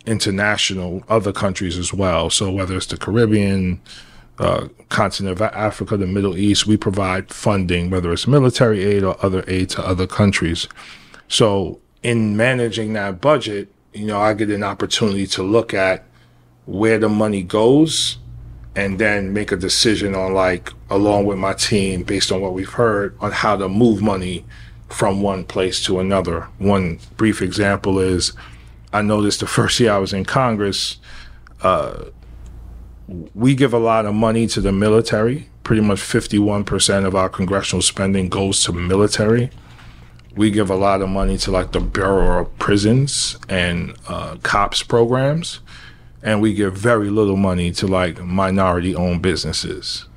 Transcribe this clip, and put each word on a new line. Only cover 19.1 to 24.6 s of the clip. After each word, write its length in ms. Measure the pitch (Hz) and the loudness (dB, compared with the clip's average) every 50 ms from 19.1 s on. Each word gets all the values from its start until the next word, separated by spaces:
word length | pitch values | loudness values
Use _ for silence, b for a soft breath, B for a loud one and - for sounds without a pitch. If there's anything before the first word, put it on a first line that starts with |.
| 104 101 98 95 98 | 2 0 -2 -2 -4
make 180 | 104 104 - | -4 -2 -2
a 60 | 101 | -2
decision 580 | 90 90 90 - - - 120 107 92 104 101 95 | -2 -2 0 0 2 2 2 2 2 0 -2 -2
on, 180 | 95 95 95 95 | -2 -2 0 0
like, 380 | 95 92 92 90 87 - - - - - - | 2 2 2 0 -2 -4 -10 -16 -14 -6 -2
along 380 | 101 98 101 104 104 101 101 | 0 2 2 4 4 4 2
with 100 | 104 101 | 0 0
my 160 | 95 95 98 95 | -2 -2 -2 -2
team, 520 | - - - 113 101 95 95 92 90 87 | -2 -2 0 0 0 0 0 -2 -4 -4
based 260 | - 98 95 - - | -4 -4 -2 -2 -2
on 100 | 101 92 | -2 -2
what 140 | 98 95 90 | -2 -4 -4
we've 160 | 92 98 - | -6 -6 -4
heard, 440 | - - 120 113 104 101 101 95 - - | -2 0 2 2 2 0 -2 -4 -6 -6
on 120 | - 104 98 | -6 -6 -4
how 240 | - - 110 104 | -2 0 0 0
to 120 | 98 101 92 | 0 -2 -2
move 320 | 95 104 123 117 107 98 | 0 2 4 4 4 2
money 440 | 104 107 98 95 90 90 90 87 B B B B | 0 0 0 -2 -4 -6 -8 -8 B B B B